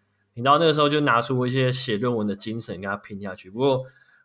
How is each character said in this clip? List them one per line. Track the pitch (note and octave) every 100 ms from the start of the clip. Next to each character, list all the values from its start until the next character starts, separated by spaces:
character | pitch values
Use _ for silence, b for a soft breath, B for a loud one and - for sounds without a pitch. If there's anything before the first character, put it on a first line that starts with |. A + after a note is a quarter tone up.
| _ _ _
你 | -
知 | B2+
道 | D3
那 | E3
个 |
时 | D3+
候 | D3
就 | D3+
拿 | C#3+ A#2
出 | A#2+ B2+ B2
一 |
些 | C3 B2+
写 | B2+ - G2+
论 | B2
文 | A#2 G#2
的 | G2
精 | A2+ A2+
神 | A2+ F2+
跟 | G2
它 | G#2
拼 | - G2+
下 | G2+
去。 | F2+ F#2
不 | G#2+
过 | C#3 C3 C3 B B B